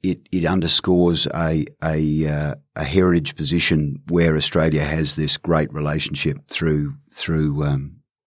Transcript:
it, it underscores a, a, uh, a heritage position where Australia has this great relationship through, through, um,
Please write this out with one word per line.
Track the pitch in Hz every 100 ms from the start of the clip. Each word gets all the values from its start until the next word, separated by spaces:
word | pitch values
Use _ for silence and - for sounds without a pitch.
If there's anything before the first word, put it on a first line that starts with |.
it, | 95 85 _
it | 92
underscores | 82 92 82 - - 90 87 80 -
a, | 80 82 80 71 -
a, | 80 78 78 76 78
uh, | 73 76 - _ -
a |
heritage | 71 87 92 87 71 -
position | 73 85 - 80 73 69 -
where | 85 85 78
Australia | - - 80 76
has | 73 78 76 -
this | 76 -
great | - 78 76
relationship | 76 73 78 - - 80 69 -
through, | - 82 76 73 71 _
through, | - - 80 76 71
um, | 73 69 71 - _ _